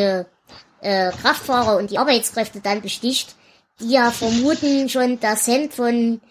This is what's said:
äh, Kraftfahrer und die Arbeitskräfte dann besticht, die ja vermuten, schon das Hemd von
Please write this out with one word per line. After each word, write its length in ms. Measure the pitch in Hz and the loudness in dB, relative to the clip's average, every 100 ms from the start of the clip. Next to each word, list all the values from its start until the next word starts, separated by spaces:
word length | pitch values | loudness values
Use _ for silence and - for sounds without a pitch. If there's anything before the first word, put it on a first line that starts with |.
| 202 185 180 _ _ - _ _ | 2 0 -4 _ _ -20 _ _
äh, 300 | 202 190 185 185 | -2 0 0 0
Kraftfahrer 560 | 254 302 - 247 220 196 | 0 0 0 0 2 0
und 140 | 202 | 0
die 80 | 202 | 0
Arbeitskräfte 600 | 285 233 - - 214 202 | 2 2 0 -4 -6 -6
dann 200 | 202 208 | -4 -4
besticht, 540 | 202 - 233 262 - - _ _ _ _ | -4 -6 -4 -4 -6 -14 _ _ _ _
die 120 | 226 | 0
ja 180 | 262 233 | 2 2
vermuten, 800 | 233 226 233 269 311 294 277 262 | 0 -2 0 2 2 2 0 0
schon 300 | 254 247 247 | 0 0 0
das 260 | 214 214 - | -2 0 0
Hemd 280 | 254 302 - | 0 -2 -2
von 440 | 240 240 233 226 - | 0 2 0 -2 -8